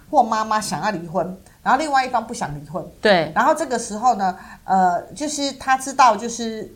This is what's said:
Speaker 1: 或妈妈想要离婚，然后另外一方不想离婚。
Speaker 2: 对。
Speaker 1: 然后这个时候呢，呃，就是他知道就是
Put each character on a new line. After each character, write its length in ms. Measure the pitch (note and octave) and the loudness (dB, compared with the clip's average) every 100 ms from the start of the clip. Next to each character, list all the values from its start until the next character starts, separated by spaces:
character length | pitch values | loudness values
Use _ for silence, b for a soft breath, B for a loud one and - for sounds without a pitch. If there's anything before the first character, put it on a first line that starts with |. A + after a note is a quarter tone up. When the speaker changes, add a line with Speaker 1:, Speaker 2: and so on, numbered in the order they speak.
| - | -2
Speaker 1:
或 100 | D4 | 2
妈 240 | A3+ A3 A3 | 2 0 0
妈 160 | G#3+ | -2
想 220 | G3+ D3+ | -2 -4
要 80 | F#3+ | -4
离 160 | F#3 E3+ | -4 -4
婚， 280 | F3+ E3+ F#3 - b | -4 -4 -8 -18 b
然 100 | G3 | 0
后 60 | A3+ | 0
另 120 | D#4 | 2
外 140 | C4+ B3+ | 0 2
一 40 | |
方 140 | A#3+ | -2
不 120 | A3+ A#3+ | -4 -6
想 180 | D3+ | -8
离 160 | C#3+ D3 | -8 -10
婚。 160 | E3 - - | -10 -10 0
Speaker 2:
对。 300 | A3 F#3 D3+ | 4 4 2
Speaker 1:
然 100 | F3 | 2
后 120 | C4 D#4 | 2 2
这 100 | D4+ | 0
个 140 | A#3 | -4
时 180 | - G#3+ | -6 -2
候 160 | B3 | 0
呢， 240 | G#3 F#3+ F3+ B B - | 2 0 -4 B B 0
呃， 360 | F#3+ F#3 F3 - F#3+ | 2 4 2 -4 -8
就 120 | D4 | -6
是 240 | C#4+ C#4 | -4 -4
他 220 | C4 - C4 | -4 0 0
知 160 | C4+ | 0
道 240 | C4+ B3+ G#3 | 4 6 4
就 140 | A#3 | -2
是 420 | A#3+ A3+ A3 - | -6 -6 -6 -10